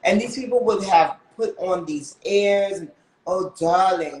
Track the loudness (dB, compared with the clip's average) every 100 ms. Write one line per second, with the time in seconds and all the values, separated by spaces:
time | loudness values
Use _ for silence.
0 | 2 0 0 -8 -2 0 0 0 4 4
1 | 4 0 _ _ -6 -4 -4 -4 -4 -8
2 | -10 -14 -2 2 2 2 0 -4 -10 _
3 | _ _ -6 -4 -4 -4 0 2 2 2
4 | -4 -8